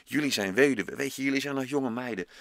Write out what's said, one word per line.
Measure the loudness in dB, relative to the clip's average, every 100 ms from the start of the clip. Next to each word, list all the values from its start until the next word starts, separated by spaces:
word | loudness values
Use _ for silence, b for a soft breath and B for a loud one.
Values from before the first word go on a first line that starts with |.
"Jullie | B -2 0
zijn | 0 2
weduwe, | 6 6 4 -2 -4
weet | -4 -2
je, |
jullie | -2 0
zijn | -2 -4
nog | -2
jonge | -2 0
meiden. | -2 -4 -4 -6 B